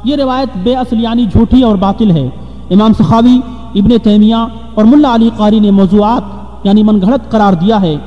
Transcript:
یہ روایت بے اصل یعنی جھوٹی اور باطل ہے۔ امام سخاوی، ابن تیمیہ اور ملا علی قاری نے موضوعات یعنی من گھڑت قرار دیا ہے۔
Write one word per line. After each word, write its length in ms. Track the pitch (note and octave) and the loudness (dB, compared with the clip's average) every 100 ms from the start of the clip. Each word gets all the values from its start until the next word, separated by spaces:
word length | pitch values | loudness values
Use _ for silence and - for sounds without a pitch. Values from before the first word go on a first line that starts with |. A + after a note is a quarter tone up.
یہ 120 | A3+ C#4+ | -4 -4
روایت 420 | C4 B3+ C4+ F#3+ | -2 -4 -6 -4
بے 120 | F#3+ B3+ | -2 -2
اصل 280 | B3 A3+ | -2 -4
یعنی 220 | A3+ A#3 A#3 | -2 -2 0
جھوٹی 360 | G#3 A#3 B3+ | 2 2 2
اور 140 | B3 G3+ | 2 0
باطل 360 | G3 G3 A3 | -2 0 0
ہے۔ 180 | E3 B2+ - - - - | 0 -2 -8 -16 -18 -2
امام 240 | F#3 G#3+ | 2 2
سخاوی، 460 | G#3+ D#3+ A3+ A#3+ B3+ C4 - - G3 | 2 2 2 2 2 -2 -14 -8 -2
ابن 180 | G3 A#3 | 0 2
تیمیہ 320 | G#3+ G#3 G#3+ A3+ A3+ - - - | 2 2 2 2 -4 -10 -10 0
اور 80 | |
ملا 320 | G#3+ D4 D4 A#3 | 4 4 4 2
علی 140 | A3+ - | 0 0
قاری 220 | G#3+ A3 | 0 2
نے 120 | G#3 | 2
موضوعات 500 | G3 F#3+ G#3 G#3 A#3+ - - - - G3 | 2 2 2 2 -2 -6 -14 -16 -8 0
یعنی 180 | G#3+ | 2
من 180 | G#3+ G#3+ | 2 2
گھڑت 300 | F#3 C4+ - | 0 -2 -2
قرار 220 | A3 G#3 | 0 0
دیا 280 | F3 F#3 A3+ | 0 0 0
ہے۔ 140 | F3+ D3 | -2 -4